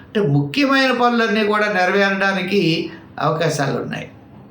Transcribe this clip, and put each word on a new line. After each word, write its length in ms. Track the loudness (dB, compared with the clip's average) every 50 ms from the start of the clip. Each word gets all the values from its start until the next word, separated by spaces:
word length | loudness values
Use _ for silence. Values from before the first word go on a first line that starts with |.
| -20
అంటే 140 | -6 -2 -2 0 2 2
ముఖ్యమైన 560 | 2 0 0 0 0 0 2 2 2 2 2 2 2
పనులన్నీ 420 | 2 2 2 2 0 2 2 0 0 0
కూడా 160 | 0 0 0 0 0 0
నెరవేరడానికి 840 | 0 2 2 2 2 2 0 0 0 0 0 -2 -2 -2 0 0 2 2 0 -2 -4 -6 -10 -14 -20 -18 -10 -4 -2
అవకాశాలు 520 | -2 0 0 0 -2 0 -2 -2 -2 -2 -4 -6
ఉన్నాయి. 240 | -6 -8 -10 -10 -12 -16 -20 -20 -20 -20 -20 -20 -20